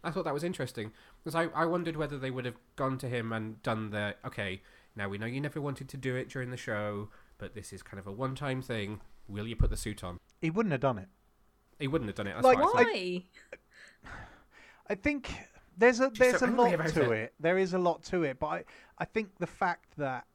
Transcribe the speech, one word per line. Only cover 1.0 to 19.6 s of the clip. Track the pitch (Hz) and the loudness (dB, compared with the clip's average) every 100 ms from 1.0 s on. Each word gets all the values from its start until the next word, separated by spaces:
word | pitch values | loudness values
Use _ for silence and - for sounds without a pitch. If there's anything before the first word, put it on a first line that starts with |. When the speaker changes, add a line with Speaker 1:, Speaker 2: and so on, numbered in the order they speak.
| - - | -20 -12
Speaker 1:
'cause | - | -4
I, | 160 170 | 0 0
I | 151 165 | 2 2
wondered | 175 165 156 | 2 -2 -2
whether | 147 143 | -4 -4
they | 131 | -4
would | 127 123 | -4 -6
have | 120 _ - | -8 _ -2
gone | 135 131 | -2 0
to | 131 | -2
him | 123 113 | -2 -2
and | 113 110 110 | -4 -4 -6
done | - 110 107 | -2 -2 -2
the, | 104 104 - | -2 -2 -4
"Okay, | - - 101 92 - - _ - | -10 -6 -6 -6 -12 -20 _ -8
now | 101 | -6
we | 101 | -4
know | 113 | -4
you | 131 | -4
never | 147 151 | -4 -4
wanted | 143 135 135 | -6 -6 -10
to | 139 | -6
do | 131 127 | -2 -2
it | - | -4
during | 135 127 | -6 -6
the | 123 | -8
show, | - 107 104 104 104 - - - | -4 -2 -2 -4 -8 -14 -20 -14
but | 98 107 | -12 -12
this | - | -14
is | 95 | -16
kind | - 98 | -14 -12
of | 98 | -10
a | |
one-time | 101 131 131 139 131 | -6 -4 -4 -4 -4
thing. | 127 117 101 104 - - - | -4 -4 -4 -6 -12 -20 -10
Will | 101 110 | -8 -6
you | 113 | 2
put | 113 | 2
the | 107 | 2
suit | - 104 | -6 -6
on?" | 90 87 _ _ | -10 -12 _ _
Speaker 2:
He | 160 | -2
wouldn't | 175 226 | 0 0
have | 135 | 2
done | 135 113 | 2 0
it. | 95 _ _ _ _ _ _ _ | -8 _ _ _ _ _ _ _
Speaker 1:
He | 139 | -2
wouldn't | 160 107 | -2 -2
have | 98 | -4
done | 98 | -6
it. | |
That's | 95 | 4
Speaker 2:
Like, | 254 254 | 6 6
Speaker 1:
what | 359 494 | 6 6
I | |
Speaker 2:
I, | |
Speaker 3:
Why? | 466 392 180 180 - - - - _ - - _ - - - - _ - - - - | 4 2 -2 -6 -8 -20 -20 -20 _ -20 -20 _ -16 -16 -16 -20 _ -20 -20 -20 -8
Speaker 2:
I | 202 | -2
think | 294 294 - - - - _ - | 0 0 -4 -12 -14 -20 _ 6
there's | 233 240 | 6 8
a, | 262 | 2
Speaker 1:
She's | 220 | 6
Speaker 2:
there's | 254 208 | 6 6
Speaker 1:
so | 254 | 4
Speaker 2:
a | |
Speaker 1:
angry | 240 | 6
Speaker 2:
lot | 240 | 6
Speaker 1:
about | 170 160 | 6 2
Speaker 2:
to | 160 131 | 4 4
Speaker 1:
it. | 110 113 | 4 -2
Speaker 2:
it. | _ | _
There | 156 185 | 2 4
is | 190 | 2
a | 185 | 4
lot | 175 160 - | 2 2 -2
to | 185 | 0
it, | 151 131 | 0 0
but | 151 | -2
I, | 170 - - - - | -4 -6 -18 -20 -8
I | 165 | -4
think | 220 208 _ | -4 -4 _
the | 175 | -8
fact | - | 0